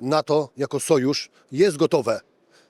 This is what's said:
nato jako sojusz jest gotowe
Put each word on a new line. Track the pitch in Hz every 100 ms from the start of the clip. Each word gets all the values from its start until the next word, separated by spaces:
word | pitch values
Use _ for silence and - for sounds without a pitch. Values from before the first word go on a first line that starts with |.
nato | 127 151 151 151 135 -
jako | 139 139
sojusz | - 147 131 139 - _ -
jest | 131 196 147
gotowe | 160 156 117 104 - _ _ _ _